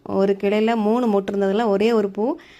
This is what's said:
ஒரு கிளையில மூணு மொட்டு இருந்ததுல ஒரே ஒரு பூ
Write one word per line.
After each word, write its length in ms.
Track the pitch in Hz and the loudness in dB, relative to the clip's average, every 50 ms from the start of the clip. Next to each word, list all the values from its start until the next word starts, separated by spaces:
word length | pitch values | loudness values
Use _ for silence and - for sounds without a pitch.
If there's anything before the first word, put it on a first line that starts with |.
ஒரு 340 | - - 202 190 196 196 196 196 | -10 -4 0 0 2 2 0 0
கிளையில 340 | 202 202 202 214 220 220 233 | 0 -2 0 0 0 0 0
மூணு 320 | 226 208 208 220 247 254 | 0 0 0 0 0 0
மொட்டு 180 | 226 202 202 196 202 | 2 0 0 0 -2
இருந்ததுல 340 | 202 196 196 196 196 214 240 | -4 -2 0 0 0 0 0
ஒரே 260 | 214 196 196 208 233 | 0 0 2 2 2
ஒரு 180 | 240 220 202 196 | 2 2 0 -2
பூ 260 | 196 202 214 254 339 330 - - - - | -4 -4 -4 -4 -4 -6 -10 -20 -20 -20